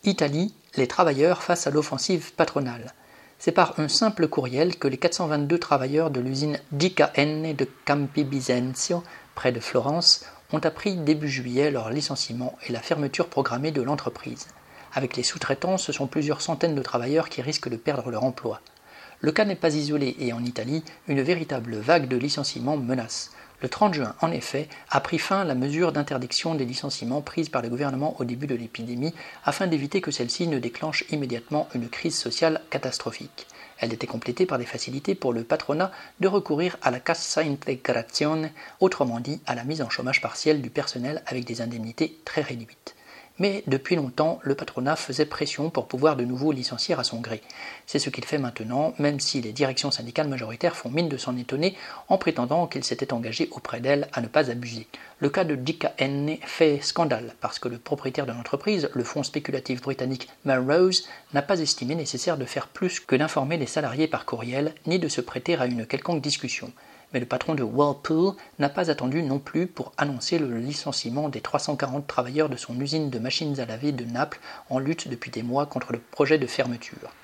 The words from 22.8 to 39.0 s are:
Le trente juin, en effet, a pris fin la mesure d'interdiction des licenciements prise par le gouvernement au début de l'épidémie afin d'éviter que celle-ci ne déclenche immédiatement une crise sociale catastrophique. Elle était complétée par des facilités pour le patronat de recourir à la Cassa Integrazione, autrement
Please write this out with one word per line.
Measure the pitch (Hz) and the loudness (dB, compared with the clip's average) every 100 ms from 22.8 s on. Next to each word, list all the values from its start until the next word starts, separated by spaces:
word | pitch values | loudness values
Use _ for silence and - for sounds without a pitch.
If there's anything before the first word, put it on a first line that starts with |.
| 120 127 113 - - - - - | 0 -2 -2 -6 -8 -14 -20 -8
Le | 127 | -6
trente | - 208 | 4 4
juin, | 156 117 - | 4 -2 0
en | 165 | 0
effet, | 165 - 135 151 - - | 0 -2 -4 -4 -10 0
a | 147 | 0
pris | - 165 | 2 -2
fin | - 190 | 2 2
la | 185 | 2
mesure | 127 135 151 175 | 2 0 2 2
d'interdiction | 147 143 135 123 - 170 | 2 0 -2 -2 -2 0
des | 160 | 0
licenciements | 123 127 143 - 117 135 | -2 -4 -6 -4 -2 -2
prise | 147 - 156 | -2 -4 -2
par | 135 | -2
le | 120 | -2
gouvernement | 120 143 131 151 - | -2 -2 0 -2 -2
au | |
début | 120 120 143 | -4 -4 -4
de | |
l'épidémie | 123 113 - 117 120 147 165 - - | -4 -4 -8 -6 -2 -4 -4 -14 -4
afin | - 143 190 | -2 0 2
d'éviter | 160 143 196 | 2 0 -2
que | 185 | -2
celle-ci | 147 120 - 170 | -2 -2 0 0
ne | 143 | 0
déclenche | 120 - 156 151 - | -2 -4 -4 -4 -2
immédiatement | 151 135 117 - 147 151 | -2 -2 -4 -2 -2 -2
une | 127 117 | -4 -6
crise | - 170 151 | -4 -2 -2
sociale | - - 160 156 - | -2 2 2 2 -2
catastrophique. | 151 131 - - - - - - - - - | -4 -2 -4 -6 -8 -12 -14 -18 -18 -20 -4
Elle | 117 | -4
était | 117 - | -2 -4
complétée | 117 - 120 185 | -6 -4 2 2
par | 131 | 2
des | |
facilités | 120 - - 131 - | -2 -6 -6 -4 -2
pour | 190 135 | 0 2
le | 117 | 0
patronat | 117 156 - 151 190 - - - | 2 0 2 0 0 -2 -18 0
de | 190 | 4
recourir | 196 190 147 175 - | 4 2 2 2 2
à | - | 0
la | 123 | 0
Cassa | - 165 - - | 0 0 2 2
Integrazione, | 160 143 - 131 - 123 127 - 151 160 156 - - - | 2 0 -2 -2 0 0 0 0 0 2 -2 -6 -18 2
autrement | 190 - | 2 4